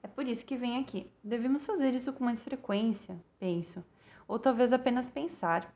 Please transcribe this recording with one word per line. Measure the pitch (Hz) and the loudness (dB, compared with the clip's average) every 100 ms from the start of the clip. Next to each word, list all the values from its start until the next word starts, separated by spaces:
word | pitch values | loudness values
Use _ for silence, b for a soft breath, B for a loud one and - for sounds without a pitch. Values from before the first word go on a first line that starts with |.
É | 202 | -10
por | - 262 | -6 -2
isso | 233 | -4
que | - 262 | -4 -4
vem | 240 240 | -2 -2
aqui. | 262 190 - _ | -2 -6 -8 _
Devíamos | 208 233 247 285 | -4 0 2 2
fazer | 285 403 269 | 2 2 2
isso | 247 254 | 2 -2
com | 269 | -2
mais | 247 226 | 0 0
frequência, | - 262 - 202 226 208 - 180 - _ | -4 -8 -2 2 2 0 -6 -14 -14 _
penso. | 185 170 170 185 170 B B B - | -2 -2 -4 -12 -16 B B B -6
Ou | 226 | 2
talvez | 269 233 247 | 2 4 4
apenas | 254 254 240 247 | 4 4 0 -2
pensar. | - 330 - 170 170 - | -6 -6 -2 0 0 -2